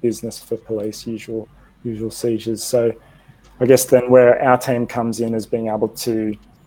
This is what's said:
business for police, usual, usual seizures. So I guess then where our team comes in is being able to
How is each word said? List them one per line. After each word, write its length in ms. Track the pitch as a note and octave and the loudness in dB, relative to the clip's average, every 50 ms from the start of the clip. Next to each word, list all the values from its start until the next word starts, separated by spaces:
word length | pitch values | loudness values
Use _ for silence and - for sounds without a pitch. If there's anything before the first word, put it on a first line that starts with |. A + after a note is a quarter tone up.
business 380 | - A#2+ G#2+ - - A2+ - - | -4 -4 -4 -4 -8 -12 -12 -14
for 180 | - - A#2 | -8 -8 -8
police, 480 | A2 - - A2+ G#2+ G#2 A2 G#2 - - | -8 -6 -8 -6 -6 -6 -8 -10 -10 -10
usual, 420 | A#2 A2+ G#2 - A#2 A2+ A2 G#2+ - _ _ _ _ _ _ - | -10 -10 -10 -10 -10 -10 -10 -10 -12 _ _ _ _ _ _ -10
usual 280 | A#2+ A2+ G#2+ A2+ G#2+ | -10 -8 -6 -8 -8
seizures. 520 | - - - A#2+ A2+ A2 G#2+ A2+ A2+ G#2+ - | -6 -4 -4 -4 -4 -4 -4 -6 -6 -6 -4
So 300 | - - A#2+ A#2 A#2 A2+ - - - - _ _ - _ _ _ _ _ - | -2 0 0 0 0 -2 -6 -12 -20 -20 _ _ -20 _ _ _ _ _ 0
I 60 | B2+ | 4
guess 200 | A#2+ C3 B2 - | 4 4 4 4
then 240 | - C3 B2 B2 B2 | 4 2 2 6 6
where 320 | B2+ B2+ B2 A#2+ A#2 - | 8 8 8 8 6 4
our 160 | C#3+ C3 B2+ | 4 2 2
team 300 | B2 - C3+ B2 A#2+ A#2+ | 2 2 -2 -2 -2 -4
comes 320 | A2+ - A#2+ A#2 A#2 A2 A2+ | -4 -4 -4 -4 -4 -4 -4
in 160 | A#2 A2+ A2+ | -4 -4 -4
is 100 | A2 G#2 | -6 -4
being 220 | - - A#2 A2+ | -6 -6 -4 -4
able 220 | A2 G#2+ G#2+ A2 A2 | -4 -2 -2 -2 -4
to 460 | - - - A#2+ A2+ A2 A2 G#2+ G#2+ - _ _ _ _ _ | -4 -6 -6 -4 -2 -2 -4 -4 -6 -8 _ _ _ _ _